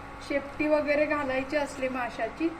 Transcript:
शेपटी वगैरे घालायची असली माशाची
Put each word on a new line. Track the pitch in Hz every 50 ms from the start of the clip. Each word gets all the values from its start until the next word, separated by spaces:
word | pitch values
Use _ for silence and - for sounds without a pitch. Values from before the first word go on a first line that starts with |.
| - - - - -
शेपटी | - 285 277 285 277 - - 302
वगैरे | 302 302 294 277 294 285 294 302
घालायची | 294 302 294 277 262 262 262 269 - 302
असली | 294 285 - - 269 262 254
माशाची | 254 254 240 233 - 262 226 214 - - 320 339 -